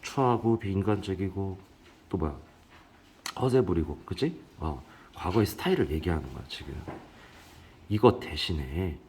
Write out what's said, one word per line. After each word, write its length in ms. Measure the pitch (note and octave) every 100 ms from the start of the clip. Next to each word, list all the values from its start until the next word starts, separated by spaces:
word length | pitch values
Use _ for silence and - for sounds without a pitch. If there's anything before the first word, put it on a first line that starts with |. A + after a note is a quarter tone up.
추하고 560 | - - C3 A#2 A2+ A2+
비인간적이고 1000 | G2 G2 G2 G#2 G2 F#2 G2 F#2 G2 F#2 - - - - -
또 100 | F#2
뭐야? 180 | D#2+ C#2 - - - - - - - - - -
허세 200 | B2+ B2+
부리고, 360 | A2+ E2+ D#2 C#2+
그치? 360 | - - C#3+ E3+ - -
어, 240 | D#2+ C#2 - - -
과거의 320 | - E2+ G2+ G2
스타일을 440 | - F#3 F#3 A#2
얘기하는 420 | D#2 F2+ D#2+ C2+
거야, 100 | B1+ -
지금. 260 | - C#2 C#2 - - - - - - - - - - -
이거 300 | G#2 B2 -
대신에, 800 | - D#2 - E2 C2+ D2 F#2 D2